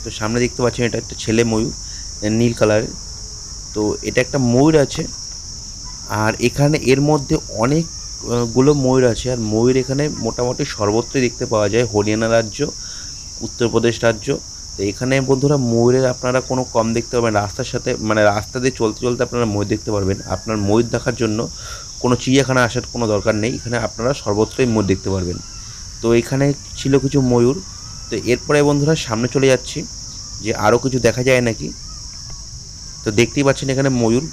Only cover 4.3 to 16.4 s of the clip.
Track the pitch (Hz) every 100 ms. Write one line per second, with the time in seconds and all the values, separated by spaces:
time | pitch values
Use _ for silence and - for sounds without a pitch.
4.3 | 147 123 120 147 156 135 - 160 - -
5.3 | - - - - - - - - 104 107
6.3 | 110 120 131 143 151 113 135 143 151 135
7.3 | 151 - 107 117 151 165 - - - -
8.3 | 120 120 117 131 147 127 131 127 110 123
9.3 | 123 110 107 120 131 127 135 147 - 113
10.3 | 113 123 123 147 - 104 110 120 139 123
11.3 | 117 120 113 104 110 120 104 101 107 113
12.3 | 117 110 101 147 - - - - - -
13.3 | - 113 - 120 113 113 113 117 110 -
14.3 | 147 - - - - 98 98 127 135 131
15.3 | 135 143 147 123 117 120 127 131 123 123
16.3 | 127